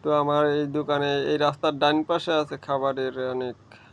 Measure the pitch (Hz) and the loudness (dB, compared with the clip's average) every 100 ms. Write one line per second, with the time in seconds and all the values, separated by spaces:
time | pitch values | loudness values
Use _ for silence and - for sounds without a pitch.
0 | 151 147 147 147 151 147 147 147 147 143 | 2 2 2 2 4 2 0 -4 -2 0
1 | 143 143 139 151 147 147 160 143 147 151 | 0 0 0 2 2 2 -4 2 2 2
2 | 156 170 - 160 147 139 - 139 135 135 | 0 -2 0 -2 -2 -8 -4 -2 -2 -2
3 | 131 127 131 127 127 117 - - - | -4 -4 -4 -4 -6 -8 -18 -20 -20